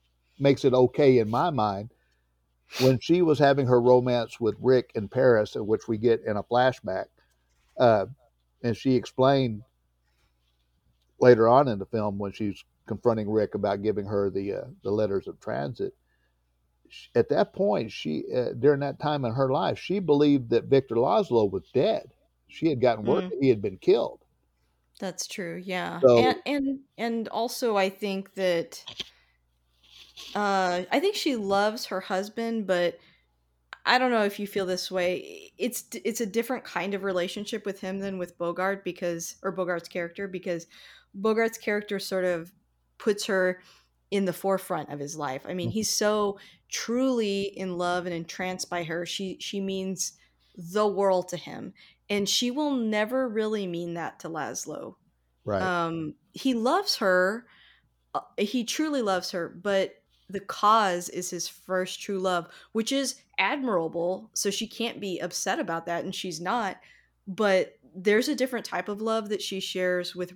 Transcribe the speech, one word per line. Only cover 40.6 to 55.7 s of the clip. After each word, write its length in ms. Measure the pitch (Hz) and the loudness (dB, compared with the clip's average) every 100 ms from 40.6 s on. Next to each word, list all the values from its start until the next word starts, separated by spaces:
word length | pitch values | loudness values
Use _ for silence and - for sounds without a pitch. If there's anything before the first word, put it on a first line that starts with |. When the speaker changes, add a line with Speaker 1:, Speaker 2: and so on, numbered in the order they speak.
| - - - - _ 196 | -8 -20 -20 -20 _ -4
Speaker 2:
Bogart's 420 | 214 220 226 226 | 0 2 0 -2
character 400 | - 208 208 196 | -4 -4 -4 -6
sort 260 | - 190 185 | -4 -2 -2
of 280 | 170 175 _ _ _ _ - | -2 -6 _ _ _ _ -6
puts 260 | - 202 - | -2 -2 0
her 340 | 190 180 185 - - _ _ _ | 0 0 -2 -10 -20 _ _ _
in 140 | 202 190 | -2 -2
the 80 | |
forefront 560 | 170 196 185 - 170 - | -2 -2 -2 -2 -6 -6
of 80 | 143 | -8
his 180 | 143 151 | -10 -8
life. 280 | 147 131 - | -8 -8 -8
I 60 | 180 | -6
mean, 140 | 170 | -4
Speaker 1:
Mm-hmm. 20 | |
Speaker 2:
he's 180 | 220 214 | -4 -2
so 480 | - 208 214 202 196 - - _ | 0 0 2 0 -4 -12 -20 _
truly 720 | - - 240 262 247 208 196 | -8 -4 0 0 0 0 -2
in 340 | 196 - 190 175 | -4 -6 -6 -4
love 280 | 175 180 180 | -2 -2 -2
and 100 | 170 | -6
entranced 540 | 165 - 185 185 - | -8 -8 -6 -6 -6
by 140 | 175 | -6
her. 220 | 160 170 175 | -6 -6 -6
She, 320 | - 190 - | -6 -8 -8
she 200 | - 196 | -8 -6
means 520 | 196 190 190 190 - - _ _ _ - | -4 -4 -4 -6 -8 -10 _ _ _ -18
the 320 | 170 196 214 | -6 0 0
world 420 | 190 202 185 180 | 2 2 2 -2
to 80 | 170 | -8
him. 360 | - - 190 - - _ - | -10 -12 -12 -16 -20 _ -4
And 200 | 202 196 | -2 0
she 220 | - 247 | 0 0
will 240 | 254 294 269 | -2 -2 0
never 520 | 220 214 214 262 262 | 0 0 0 0 -2
really 380 | 214 220 220 185 | -2 -2 -2 -4
mean 280 | 170 175 170 | -6 -6 -6
that 240 | 156 - | -8 -10
to 80 | 165 | -10
Laszlo. 640 | 165 120 139 - 147 92 - _ _ _ _ - | -8 -6 -8 -10 -12 -12 -16 _ _ _ _ -4
Speaker 1:
Right. 280 | 98 185 | -2 0